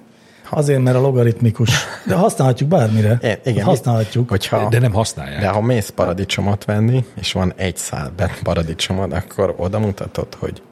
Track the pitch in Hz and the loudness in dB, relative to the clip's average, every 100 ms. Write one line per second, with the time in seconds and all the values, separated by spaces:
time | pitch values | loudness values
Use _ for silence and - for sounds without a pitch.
0 | - _ - - - 156 147 135 127 127 | -14 _ -20 -20 -6 -2 2 2 4 4
1 | 135 127 120 113 120 - 117 - - - | 2 4 2 4 2 2 2 0 -2 -10
2 | - 180 196 - 131 120 143 175 110 110 | -2 2 2 2 2 2 2 2 4 4
3 | 107 120 117 95 135 104 113 143 123 113 | 2 2 0 -2 0 0 2 2 2 0
4 | 104 117 123 95 - 113 104 113 127 101 | 0 -2 0 -2 0 0 2 2 2 2
5 | 110 - 69 73 98 104 117 120 - - | -2 -4 -8 -2 0 2 2 0 0 -2
6 | 90 90 98 - 98 98 - 104 113 131 | 0 0 -2 -2 -2 -2 -2 0 2 2
7 | 117 - 92 92 92 - 95 78 - - | -2 -6 -4 0 -2 -2 -6 -4 -8 -8
8 | 69 85 90 - - 87 80 82 - 92 | -8 -4 -4 -4 -2 -2 -2 -4 -4 -4
9 | 95 80 - - 92 - 90 104 107 - | -2 -4 -6 -2 -2 -2 -4 -2 -2 -4
10 | - - - - 95 - - | -8 -8 -8 -8 -10 -10 -16